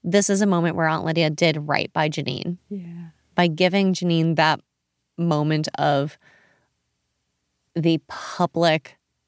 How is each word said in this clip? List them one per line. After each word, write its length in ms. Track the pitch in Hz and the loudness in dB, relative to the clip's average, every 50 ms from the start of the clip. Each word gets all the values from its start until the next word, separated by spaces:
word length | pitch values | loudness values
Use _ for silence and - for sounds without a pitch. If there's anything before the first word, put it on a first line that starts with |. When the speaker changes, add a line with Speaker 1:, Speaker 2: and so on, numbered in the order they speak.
| - | -4
Speaker 1:
this 260 | 175 170 202 202 - | 2 2 2 2 2
is 120 | 202 190 | 2 2
a 40 | 214 | 2
moment 300 | 202 185 170 165 170 160 | 2 2 2 2 0 0
where 120 | 170 165 | 0 0
Aunt 180 | 160 160 160 175 | 0 0 -2 -2
Lydia 260 | 160 160 170 165 151 | -2 0 2 0 0
did 360 | 151 - 175 160 156 156 147 | 0 2 0 2 2 0 -2
right 240 | 151 147 147 - - | -2 -2 -2 -2 -4
by 160 | _ 160 156 | _ -2 -2
Janine. 500 | 156 147 - 139 - 139 - - 175 175 180 _ _ | -2 -2 -4 -6 -6 -8 -6 -8 -8 -10 -10 _ _
Speaker 2:
Yeah. 380 | 208 196 175 170 170 170 170 165 _ _ _ _ _ | -12 -12 -12 -14 -16 -16 -16 -18 _ _ _ _ _
Speaker 1:
By 140 | - 175 | 2 2
giving 460 | 170 156 151 180 180 180 202 196 190 185 | 2 2 2 2 2 2 2 2 2 0
Janine 400 | - 180 175 170 165 160 165 165 | 0 0 0 2 2 2 2 2
that 240 | 147 156 156 151 - _ _ _ _ _ _ _ _ _ _ _ | 2 2 2 2 -2 _ _ _ _ _ _ _ _ _ _ _
moment 520 | - 170 170 156 147 151 156 156 151 156 - - - | -4 -2 0 0 0 0 0 0 -2 -2 -6 -4 -2
of 400 | - 151 143 139 143 151 - _ _ - _ _ _ _ _ _ _ _ _ _ _ _ _ _ _ _ _ _ _ _ _ _ _ _ _ _ _ _ _ | 0 2 2 0 -2 -4 -8 _ _ -20 _ _ _ _ _ _ _ _ _ _ _ _ _ _ _ _ _ _ _ _ _ _ _ _ _ _ _ _ _
the 240 | 165 156 170 165 151 _ | 0 0 2 0 0 _
public 920 | _ - - - - - - 180 170 _ 165 170 170 156 160 _ - _ _ _ _ _ _ _ | _ -16 -14 -14 -14 -2 -2 -2 -2 _ 2 2 2 2 0 _ -10 _ _ _ _ _ _ _